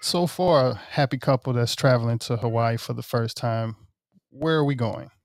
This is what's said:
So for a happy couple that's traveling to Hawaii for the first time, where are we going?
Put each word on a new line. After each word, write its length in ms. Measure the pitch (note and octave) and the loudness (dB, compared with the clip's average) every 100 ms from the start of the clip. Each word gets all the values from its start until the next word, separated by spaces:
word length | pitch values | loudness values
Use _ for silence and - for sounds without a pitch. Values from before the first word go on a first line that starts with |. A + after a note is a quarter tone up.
So 240 | - F3+ F3 | -4 0 0
for 340 | - F3+ D3+ | 0 4 4
a 140 | B2+ | 4
happy 460 | A2+ - - C3+ C3+ | 0 -4 -2 0 0
couple 340 | - C3 - | 2 0 0
that's 220 | A#2+ A#2 - | 0 0 2
traveling 420 | C3+ B2 A#2 A#2 | 4 4 2 -2
to 180 | - A#2+ | -2 -2
Hawaii 380 | A#2 A2+ A#2 A2+ | -2 0 0 -2
for 160 | - | -4
the 100 | A#2+ | -8
first 340 | - A#2+ A2+ - | -4 -2 -2 -4
time, 380 | A#2+ A2+ A2+ A2 - _ _ _ _ | -4 -2 -4 -10 -18 _ _ _ _
where 260 | C3 D#3 D#3+ | -6 0 2
are 80 | C#3+ | 2
we 80 | |
going? 380 | C3 A#2 - - _ | 0 -2 -4 -12 _